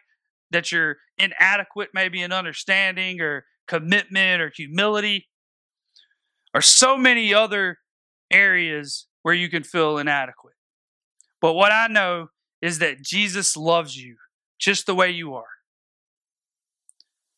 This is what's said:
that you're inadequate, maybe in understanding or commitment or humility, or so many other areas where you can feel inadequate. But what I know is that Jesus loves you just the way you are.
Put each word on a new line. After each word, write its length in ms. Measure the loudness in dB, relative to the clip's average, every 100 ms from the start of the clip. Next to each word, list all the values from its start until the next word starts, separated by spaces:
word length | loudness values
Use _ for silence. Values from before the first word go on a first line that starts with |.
| _ _ _ _ -4
that 200 | -4 -2
you're 260 | -2 -2 -4 _ -2
inadequate, 720 | -2 2 2 2 -4 -8 -8
maybe 280 | -4 -4 -4
in 100 | -4
understanding 880 | -4 -4 -10 -2 0 0 -2 -6 -4
or 240 | -6 -6 _ _ -8
commitment 760 | -6 0 0 2 0 2 0
or 100 | -2 -8
humility, 720 | -8 -2 0 0 -2 -4 _ _ _ _ _ _ _ _ _ _ _ _ _
or 80 | 2
so 360 | 6 6 6 4
many 360 | 4 4 4
other 440 | 2 2 0 -2 -4 _ _ _ _ 0
areas 760 | 4 4 2 0 -4 -8 -12 -14 _
where 100 | -2
you 160 | 0 0
can 140 | -6
feel 340 | -4 0 0 0
inadequate. 560 | -2 -2 -4 -12 -20 _ _ _ _ _ _ _ _ -2
But 120 | 0
what 180 | 4 4
I 160 | 4 2
know 400 | 0 0 -4 -8 _ _ -8
is 180 | -6 -2
that 220 | -2 -4
Jesus 560 | -6 -4 -2 -2 -4 -2
loves 400 | 0 0 -2 -14
you 200 | -18 -20 _ _ _ -4
just 260 | -2 -2 -2
the 100 | 0
way 160 | 0
you 220 | -2 -10 -12
are. 80 | -14 -20 _ _ _ _ _ _ _ _ _ _ _ _ _ _ _ _ _